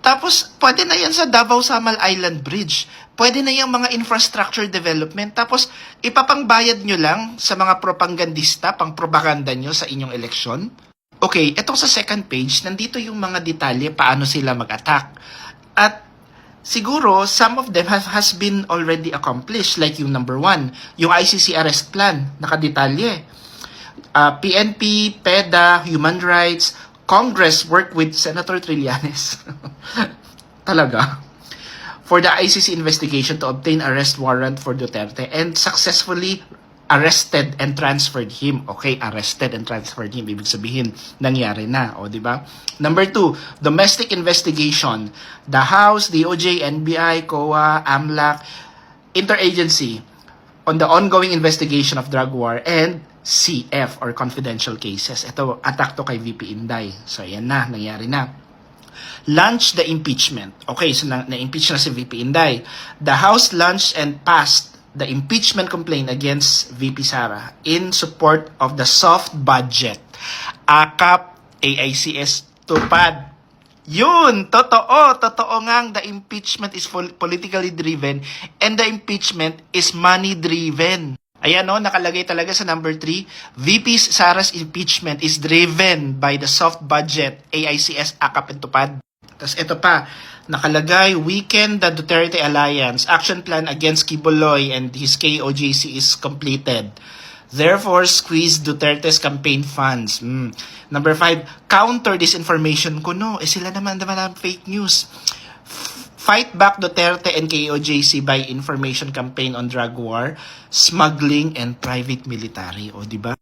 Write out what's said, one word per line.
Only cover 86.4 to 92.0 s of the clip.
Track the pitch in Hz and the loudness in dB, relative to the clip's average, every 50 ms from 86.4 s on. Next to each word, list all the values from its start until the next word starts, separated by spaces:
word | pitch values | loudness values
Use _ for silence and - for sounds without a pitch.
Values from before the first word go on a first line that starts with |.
| 143 | -2
soft | 139 - - 165 165 165 - 156 | 0 0 2 2 2 0 -2 -4
budget, | 135 151 147 151 156 139 156 143 135 135 - _ _ - | 0 0 0 0 -2 -2 -2 -2 -4 -4 -10 _ _ -4
A | 156 156 151 | -4 -2 -2
I | 147 143 | 0 0
C | - - 151 143 | -2 -2 -2 -4
S, | 147 147 - _ | -6 -6 -4 _
akap | 147 135 - 147 139 - 143 | -4 0 0 -2 -4 -4 -12
and | 143 | -12
tupad. | 143 131 131 135 139 147 143 135 - _ _ _ _ - - _ | -12 -2 0 0 0 0 -4 -14 -16 _ _ _ _ -20 -18 _
Tas | 147 143 - - | -8 -8 -6 -6
ito | 160 160 170 | -4 -6 -6
pa, | 160 185 180 170 147 139 - - - - - - - _ | 0 2 4 4 4 0 -6 -18 -20 -20 -20 -20 -20 _
nakalagay, | - 147 139 147 156 151 156 156 156 175 185 190 196 190 165 | -8 -6 -2 0 2 2 2 2 4 4 6 6 4 2 0
weaken | 151 165 190 202 196 - - 208 214 208 208 202 | -2 -2 -4 -4 -4 0 2 2 2 2 0 0
the | 180 175 | 0 0
Duterte | 165 156 | 0 -2